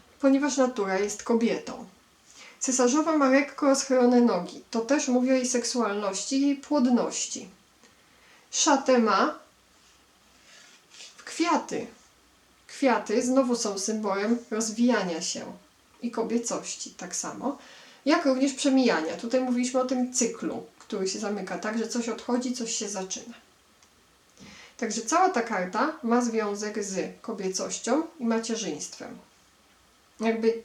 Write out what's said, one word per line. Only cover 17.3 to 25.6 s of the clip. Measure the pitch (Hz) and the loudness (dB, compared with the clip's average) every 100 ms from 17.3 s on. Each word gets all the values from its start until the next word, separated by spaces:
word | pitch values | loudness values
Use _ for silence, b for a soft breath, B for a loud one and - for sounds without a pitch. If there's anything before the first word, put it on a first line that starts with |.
| 151 240 285 B B B B | -6 -6 -6 B B B B
jak | 262 339 294 | 2 2 2
również | 254 277 | 2 0
przemijania. | - 285 262 240 165 160 175 | 0 2 4 4 2 -2 -6
Tutaj | 233 254 | -2 0
mówiliśmy | 254 247 247 262 | 0 0 0 0
o | |
tym | 254 254 247 | 0 0 -2
cyklu, | - 233 - - - - - | 0 -2 -2 -6 -8 -10 -18
który | - 202 190 | -8 -4 -4
się | 208 | -4
zamyka, | 208 202 185 180 | -4 -4 -6 -6
tak, | 214 226 | -4 -4
że | 220 | -2
coś | 247 233 | -4 -4
odchodzi, | 226 - 247 254 | -6 -4 -2 -2
coś | 247 226 | -4 -6
się | - 208 | -6 -6
zaczyna. | 196 190 - - - _ _ _ _ _ _ _ _ _ B B B B - | -6 -8 -10 -12 -18 _ _ _ _ _ _ _ _ _ B B B B -8
Także | 233 220 | -6 -4
cała | - 330 381 | 0 2 4
ta | 247 | 2
karta | 226 202 | -2 -2